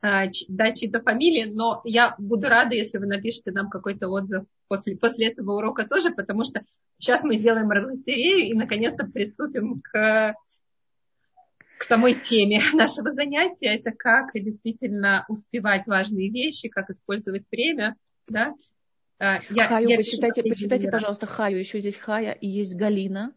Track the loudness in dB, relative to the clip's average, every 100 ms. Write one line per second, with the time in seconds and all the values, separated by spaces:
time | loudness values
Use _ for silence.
0 | 2 2 0 -4 -8 0 0 2 -4 0
1 | 0 4 4 4 -2 -2 -2 -2 0 4
2 | 4 2 -2 0 4 4 4 0 -2 -4
3 | -4 -4 -4 -4 -4 -4 -6 -6 -8 -6
4 | -4 -4 -4 -6 -8 _ _ -4 -4 0
5 | 0 2 -2 -2 -4 -2 -2 -4 -2 0
6 | 0 -2 -4 -4 -4 -6 -12 _ _ _
7 | 2 2 2 2 4 4 2 2 0 -6
8 | -4 0 2 2 2 0 -2 -2 -2 -2
9 | -8 -4 -6 -4 -6 -4 -6 -8 -6 0
10 | 2 4 2 -4 _ _ _ _ _ _
11 | _ _ _ _ _ _ -20 -14 2 4
12 | 6 4 2 2 4 4 4 4 4 2
13 | -2 -2 -2 0 0 0 -2 -2 -4 -4
14 | 2 2 2 -6 -6 -8 -8 -6 -6 -2
15 | 2 2 0 -10 -6 -4 0 0 2 0
16 | 0 -2 -2 -2 -4 -4 -6 -6 -8 -12
17 | -6 -6 -4 -8 -8 -4 -2 0 -4 -6
18 | _ _ -8 -4 -4 -6 _ _ _ _
19 | _ _ -2 0 -2 2 2 4 4 4
20 | 2 0 0 0 0 -2 0 0 0 -2
21 | -2 -6 -8 -4 -2 -2 -4 -6 -6 -8
22 | -6 -4 -4 -6 -6 -4 -4 -2 0 0
23 | -2 -6 -8